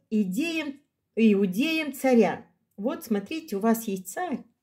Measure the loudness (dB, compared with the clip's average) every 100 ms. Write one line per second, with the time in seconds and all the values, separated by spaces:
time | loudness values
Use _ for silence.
0 | -4 -2 0 -2 -2 -4 -6 -10 _ _
1 | _ 4 4 6 2 0 0 0 -4 -2
2 | 4 6 4 0 -12 _ _ -8 -6 -6
3 | -4 -4 -4 -10 -8 -2 0 0 -2 -6
4 | -8 -8 -6 -8 -10 _